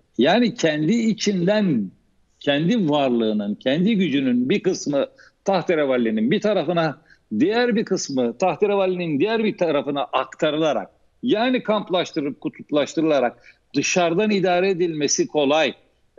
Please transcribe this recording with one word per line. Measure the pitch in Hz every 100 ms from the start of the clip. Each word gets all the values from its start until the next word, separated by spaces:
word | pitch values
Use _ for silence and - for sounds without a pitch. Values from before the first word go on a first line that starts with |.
| _ -
Yani | 135 214 240 -
kendi | 165 151 156
içinden, | 233 226 185 202 190 170 214 196 123 95 - _ _ _ -
kendi | - 143 170 240 165
varlığının, | 147 135 120 110 107 101 104
kendi | 127 147 190 214
gücünün | 180 139 131 123 127
bir | 202
kısmı | 175 170 - 139 - _ - _ -
tahterevallinin | 190 156 160 143 123 113 110 113
bir | 180
tarafına, | 208 196 151 170 160 139 _ _ - 107
diğer | 165 226 247 226
bir | -
kısmı | 185 - 135 120 -
tahterevallinin | 185 147 208 202 185 180 170 143
diğer | 202 226
bir | 220 -
tarafına | 170 143 127 139
aktarılarak, | - 131 131 - 156 151 160 120 92 _ _ _
yani | 123 202 247 254
kamplaştırıp | - 214 185 180 151 - 143 -
kutuplaştırılarak | 156 - 120 151 135 - 156 143 120 - - - _ 143
dışarıdan | 139 185 170 170 214
idare | 208 180 175 196
edilmesi | 175 180 156 143 - 160
kolay, | 151 143 156 143 - _ _ _